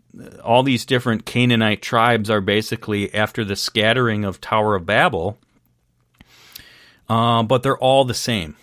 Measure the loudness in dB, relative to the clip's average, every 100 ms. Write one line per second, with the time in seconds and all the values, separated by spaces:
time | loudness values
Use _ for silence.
0 | _ -20 -20 -12 2 2 4 0 0 -2
1 | 0 -4 -2 0 2 2 2 -2 -2 0
2 | 2 2 0 0 2 -2 -2 -8 -4 -4
3 | -2 -2 -2 -2 -6 -4 -4 0 2 2
4 | 0 0 -4 -6 -2 0 2 0 0 0
5 | 2 0 -6 -8 _ _ _ _ _ _
6 | _ _ _ -20 -20 -20 -20 -20 -20 _
7 | -2 0 2 2 2 0 0 0 2 4
8 | 2 0 -4 -4 -4 -14